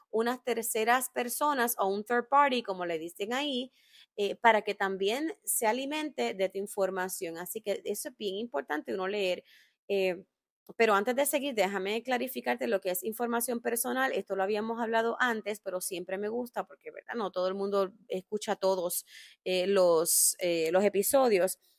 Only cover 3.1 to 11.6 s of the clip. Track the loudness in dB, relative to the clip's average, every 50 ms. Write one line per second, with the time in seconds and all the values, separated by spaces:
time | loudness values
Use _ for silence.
3.1 | -8 -8 -6 -4 -2 -2 -2 -2 -2 -4 -6 -8 -12 _ _ _ _ -20 -20 _
4.1 | _ -4 -4 -4 -4 4 6 6 6 6 4 0 -2 -2 -2 -2 -2 -2 -2 0
5.1 | 0 -2 -4 -6 -6 -8 _ -4 -2 0 2 2 0 0 -2 -4 -4 -4 -6 -6
6.1 | -4 -4 -4 -4 -2 -2 -2 -2 -2 -4 -8 -6 -2 0 0 0 0 -2 -4 -4
7.1 | -6 -6 -8 -8 -8 -8 -10 -10 -10 -8 -6 -4 -6 -4 -4 -6 -6 -6 -8 -10
8.1 | -10 _ -6 -6 -4 -4 -6 -4 -6 -6 -4 -4 -6 -6 -4 -6 -6 -4 -4 -2
9.1 | -2 0 0 0 0 -2 -6 _ -20 -20 _ _ _ _ _ -2 0 2 2 0
10.1 | 0 -2 -8 _ _ _ _ _ _ _ _ -18 0 2 4 6 6 4 4 2
11.1 | 0 0 0 2 0 0 -2 -2 0 0